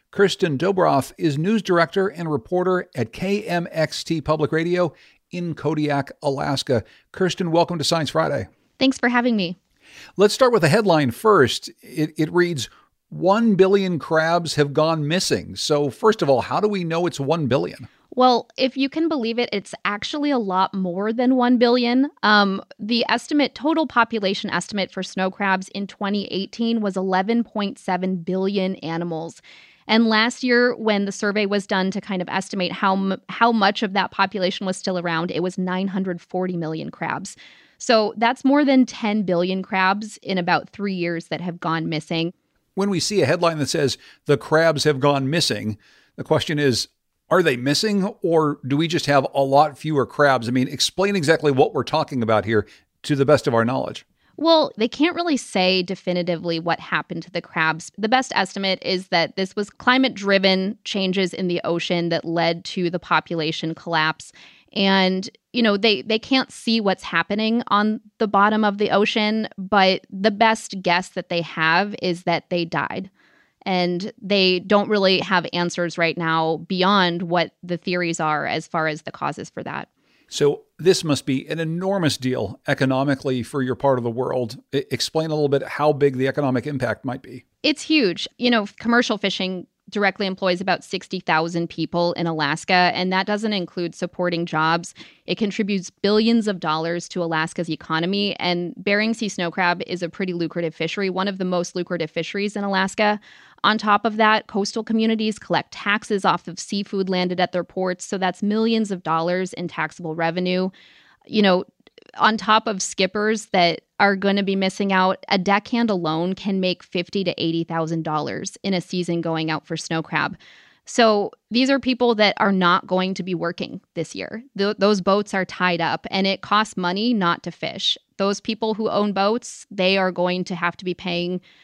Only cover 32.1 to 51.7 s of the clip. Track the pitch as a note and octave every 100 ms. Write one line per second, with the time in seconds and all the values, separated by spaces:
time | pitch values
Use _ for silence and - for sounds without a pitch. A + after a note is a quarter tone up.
32.1 | F#3 F3 F#3+ - G3+ F3+ - G3 G3 F#3+
33.1 | F#3+ - - A#3 A3+ G3 G#3 G#3 G3 F#3
34.1 | - F#3+ G#3 F#3 - F#3+ F#3 - F3+ E3+
35.1 | E3 F3 D#3 F#3 F#3 F#3 F#3 F#3+ F#3+ F#3+
36.1 | F3 - F3+ F#3 F3 D#3 D#3+ D3 - E3
37.1 | - F#3+ - - - _ _ - A3+ G#3
38.1 | - A#3 C4 C4 C#4+ C#4 C4 B3 - G#3+
39.1 | G#3+ F#3+ F3 F3+ F#3+ F#3 F#3+ F#3 G3+ G#3+
40.1 | - - F#3 F3 E3 - - G3+ F#3 E3+
41.1 | E3+ - D#3 F3+ E3+ E3 D#3+ E3 D3+ -
42.1 | E3 E3+ - _ _ _ - G3+ F3+ -
43.1 | G3+ C3+ F3 E3+ D#3 C3+ E3 C#3 - -
44.1 | _ - C#3+ - D#3 E3 D3+ D3+ C3+ C#3+
45.1 | C#3+ C3+ E3 - G#2+ G#2 G#2+ _ _ _
46.1 | - - D3+ - D3 C#3+ A#2 - _ _
47.1 | _ - F3 E3 B2 B2+ D3 G#3+ G3+ F#3
48.1 | - F3 E3 D3+ C#3+ C3 C#3+ E3 E3 D3
49.1 | C#3+ C3 C#3+ C#3 C#3 D3+ C3 D3+ D3 A2
50.1 | - C#3+ B2+ A#2 B2+ B2+ C#3 - - G3+
51.1 | G3+ C#3+ D#3+ D3+ C3 C3+